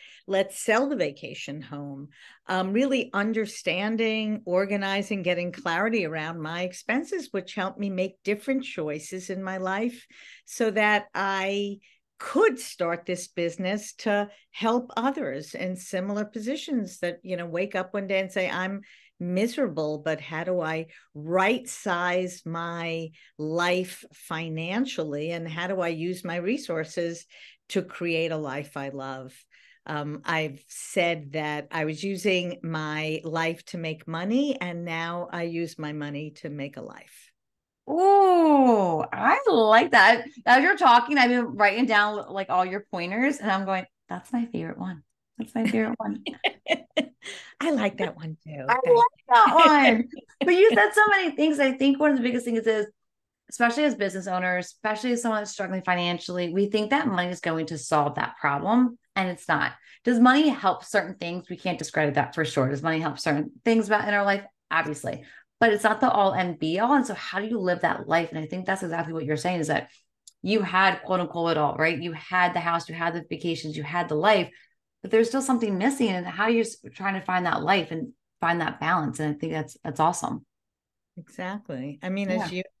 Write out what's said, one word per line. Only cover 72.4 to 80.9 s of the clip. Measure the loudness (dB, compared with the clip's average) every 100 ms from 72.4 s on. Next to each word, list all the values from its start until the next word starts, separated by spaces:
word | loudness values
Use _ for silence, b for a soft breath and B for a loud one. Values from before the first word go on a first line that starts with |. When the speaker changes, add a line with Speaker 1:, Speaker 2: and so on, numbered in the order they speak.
| 2
Speaker 2:
the | 2
house, | -2 -2 -4
you | -6
had | -4
the | -4 -6
vacations, | -6 -4 -4 -6 -8
you |
had | -6 -4 -2
the | 2
life, | 4 4 2 b b b _ _
but | 2
there's | 4 4
still | 2
something | 0 0 0 0
missing. | 0 2 0
And | 0 -4
how | -2 2
are |
you | 2
s-, | 0 -4 -18
trying | -8 -6 -4
to | -2
find | -2 0
that | 0
life | 2 2 0
and | -6 -8 -14 _ -4
find | 0 0
that | -2 -2
balance? | 0 0 0 -2
And | -4 -4
I |
think | -4
that's, | -4 -6 -10
that's | -8 0
awesome. | 2 2 -4 -6 -12 _ _ _ _